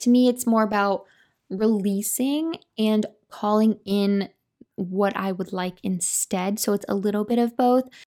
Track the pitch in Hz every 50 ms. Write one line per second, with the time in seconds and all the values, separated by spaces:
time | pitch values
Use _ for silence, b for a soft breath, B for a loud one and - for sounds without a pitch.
0 | - 247 240 247 247 247 240 247 - 233 226 220 220 208 214 208 202 202 196 185
1 | - b b b b b b b _ _ 190 190 214 220 226 208 185 202 196 196
2 | 208 - - - 254 269 285 302 320 330 330 - - _ _ - 214 214 214 214
3 | 214 - - _ _ _ - - - 208 208 214 220 220 208 208 _ 196 196 202
4 | 202 202 202 196 196 - - _ _ _ _ _ - _ _ - 196 175 185 190
5 | 202 196 - - 190 196 190 180 190 - - 185 180 185 180 - - 196 190 180
6 | - - - - - - - 185 185 196 208 220 - - 208 202 - - 208 202
7 | 190 208 208 208 214 208 240 240 240 233 233 - 254 247 247 254 254 262 B B
8 | B